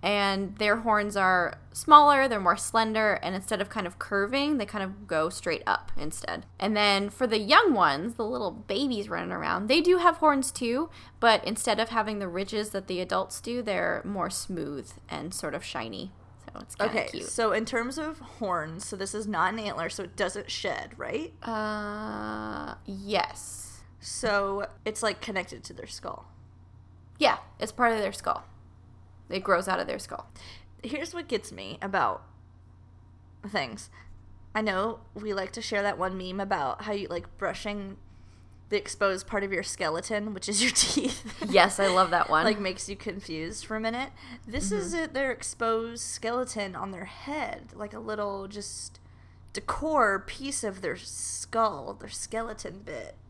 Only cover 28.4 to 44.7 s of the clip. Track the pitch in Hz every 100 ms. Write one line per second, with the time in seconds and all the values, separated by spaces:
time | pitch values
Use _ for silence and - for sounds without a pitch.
28.4 | - - - - - - - - - 185
29.4 | 190 180 190 185 - - - - - -
30.4 | - - - - 226 277 330 349 330 226
31.4 | - 90 98 127 196 190 123 92 - -
32.4 | - - - - - - - - - -
33.4 | 202 202 135 107 - - - - - -
34.4 | - 214 214 185 214 226 - - 214 196
35.4 | 190 233 220 208 202 180 185 190 185 190
36.4 | 196 190 139 - 208 208 196 170 175 -
37.4 | 196 190 208 208 196 196 - - - -
38.4 | - - - 208 - - 196 185 - 214
39.4 | 196 190 202 - 170 160 - 214 208 196
40.4 | - 202 247 - - - 269 - 220 -
41.4 | 311 185 180 190 196 185 185 175 - 156
42.4 | 180 208 190 185 - 196 - 190 - 160
43.4 | 165 - - 220 226 240 269 - - 240
44.4 | - 240 392